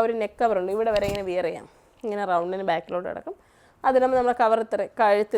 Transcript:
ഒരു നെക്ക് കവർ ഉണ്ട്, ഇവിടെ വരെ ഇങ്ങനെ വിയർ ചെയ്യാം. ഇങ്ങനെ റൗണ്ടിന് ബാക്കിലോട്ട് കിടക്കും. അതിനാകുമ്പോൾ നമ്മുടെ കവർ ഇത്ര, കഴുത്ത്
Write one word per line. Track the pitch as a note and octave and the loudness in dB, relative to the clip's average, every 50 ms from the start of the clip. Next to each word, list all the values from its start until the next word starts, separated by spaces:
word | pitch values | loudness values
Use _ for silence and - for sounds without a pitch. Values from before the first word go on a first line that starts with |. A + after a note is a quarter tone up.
| A3+ | 4
ഒരു | A#3 A#3 A3+ | 4 0 -2
നെക്ക് | G#3 G#3 - - | -4 -6 -2 -2
കവർ | B3 A3 G#3 F#3 | 0 0 2 0
ഉണ്ട്, | F3+ F#3 G3 | 0 -2 -2
ഇവിടെ | A3 A3+ A3+ G#3+ | -2 0 0 0
വരെ | G3+ G3+ G3+ | 0 0 0
ഇങ്ങനെ | G3+ G3+ G3 | -2 -4 -4
വിയർ | F#3 F3 F3+ E3+ | -4 -2 -2 -2
ചെയ്യാം. | D#3+ - - - - _ _ _ _ _ _ - | -2 -4 -8 -12 -18 _ _ _ _ _ _ -8
ഇങ്ങനെ | A3 G3+ G3+ G3+ F#3 | -6 -4 -4 -2 0
റൗണ്ടിന് | F3+ E3+ E3+ F3+ F#3 F#3+ G3 F#3 | 0 0 0 -2 -4 -4 -2 -2
ബാക്കിലോട്ട് | E3 E3 E3+ - F3 F3 F#3 - | -2 -2 -4 -4 -6 -6 -6 -6
കിടക്കും. | - - - D#4+ G4+ - _ _ _ _ _ _ _ _ - | -8 -10 -10 -12 -14 -14 _ _ _ _ _ _ _ _ 0
അതിനാകുമ്പോൾ | C4+ C4 B3+ B3+ B3+ C4 B3+ | 2 4 4 4 4 2 2
നമ്മുടെ | B3 B3 A#3+ A#3+ | 2 2 2 2
കവർ | A#3 A3 A3+ A3+ A3 | 4 4 4 2 2
ഇത്ര, | A3 G#3+ G3+ G3 - - - | -2 -4 -4 -4 -6 -2 2
കഴുത്ത് | A3+ G#3 G3+ G#3 G#3+ - - | 2 4 4 2 2 0 -2